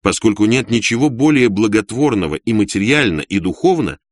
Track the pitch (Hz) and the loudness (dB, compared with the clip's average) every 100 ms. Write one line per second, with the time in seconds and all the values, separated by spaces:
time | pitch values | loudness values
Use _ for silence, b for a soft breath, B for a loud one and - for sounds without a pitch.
0 | 98 87 110 104 107 127 127 117 - 117 | -4 0 0 2 2 2 0 -2 -2 0
1 | 147 117 151 147 120 98 110 107 104 113 | -2 0 2 4 2 2 0 0 -2 -2
2 | 147 107 82 78 - 107 98 98 107 147 | 0 0 -2 -4 -2 0 0 0 0 2
3 | 120 78 - 98 92 - 180 170 101 69 | 2 -2 -4 -4 -4 0 0 0 -2 -8
4 | _ | _